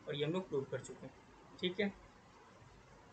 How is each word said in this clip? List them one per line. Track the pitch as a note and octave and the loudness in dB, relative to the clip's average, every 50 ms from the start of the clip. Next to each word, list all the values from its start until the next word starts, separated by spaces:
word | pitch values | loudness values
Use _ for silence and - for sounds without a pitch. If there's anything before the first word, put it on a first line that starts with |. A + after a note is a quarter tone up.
| - C#3 | -4 -2
और | D3 | 2
ये | C#3+ C#3+ | 2 4
हम | C#3+ F3 | 4 4
लोग | F#3+ F#3 - | 2 2 2
prove | D#3 C#3 C#3 - | 2 2 2 2
कर | D3 B2 | -2 -4
चुके | - - B2+ - - | -4 -4 -10 -8 -10
हैं। | C3 - - - - - - - - - - | -12 -12 -14 -20 -20 -20 -18 -18 -16 -8 0
ठीक | F#3+ F3+ F3+ - | 0 2 4 4
है, | G#3 G3+ - - - - - - - - - - - - - - - - - - - - - - - - | 2 2 2 -2 -16 -18 -20 -20 -20 -20 -20 -20 -20 -20 -20 -18 -18 -18 -20 -20 -20 -20 -20 -20 -18 -20